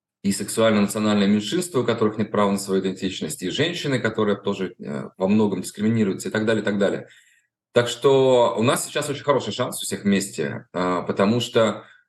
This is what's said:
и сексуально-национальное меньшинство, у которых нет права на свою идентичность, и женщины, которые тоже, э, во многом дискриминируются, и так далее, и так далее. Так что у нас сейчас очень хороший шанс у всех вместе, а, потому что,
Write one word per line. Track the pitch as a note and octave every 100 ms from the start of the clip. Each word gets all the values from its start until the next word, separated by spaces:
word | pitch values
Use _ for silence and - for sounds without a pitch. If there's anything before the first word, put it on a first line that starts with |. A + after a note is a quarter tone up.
| _ _
и | G2+
сексуально-национальное | F#2+ G2 - A2+ G#2 G2+ G#2+ G#2+ G#2 G2
меньшинство, | G#2 - E3+ F3+ C3
у | A2+
которых | A2 G#2+ A2+
нет | G#2
права | G#2 G2+
на | G2
свою | G2 F#2+
идентичность, | F#2 F#2 F#2+ - E2 -
и | F#2
женщины, | D#2 D#3+ F3 D3 B2+
которые | A2 A2 G#2 G2+
тоже, | G2+ F#2+ F2+ -
э, | - C#2+ - -
во | F#2+
многом | G#2+ G#2 F#2
дискриминируются, | - - A2 A2+ G2+ F2+ F#2+
и |
так | G#2+ A2
далее, | A2
и | G2+
так | G2+
далее. | F#2+ E2 - - _ _ _ _ _
Так | A#2+ A#2+
что | - C#3+ C3+ C3 B2 A#2 G#2
у |
нас | A#2+ E3+ -
сейчас | D#3 D3
очень | C3
хороший | - C3+ A2
шанс | G2+ B2 -
у |
всех | - F#2+
вместе, | G2+ G2 - - C#2+ A#1+ -
а, | F2 F2+ F2+
потому | - G2 G2+ A#2+
что, | A#2+ A#2+ A2 G2 - -